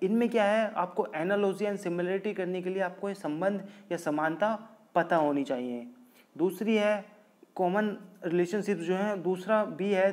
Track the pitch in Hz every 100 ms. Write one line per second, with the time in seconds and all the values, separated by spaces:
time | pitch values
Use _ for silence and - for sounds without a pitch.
0 | 190 226 233 226 202 214 214 - 180 214
1 | 202 156 175 202 202 185 208 196 185 175
2 | 180 196 208 196 180 180 185 190 180 180
3 | 202 190 151 151 190 202 - - - 170
4 | 165 151 160 160 208 214 - - _ 175
5 | 170 170 147 143 135 127 123 120 120 -
6 | - - _ - 175 190 220 214 208 208
7 | 196 - - _ - - 180 196 214 196
8 | - - 180 175 175 214 196 180 165 185
9 | 208 196 165 185 185 220 196 156 196 190
10 | 196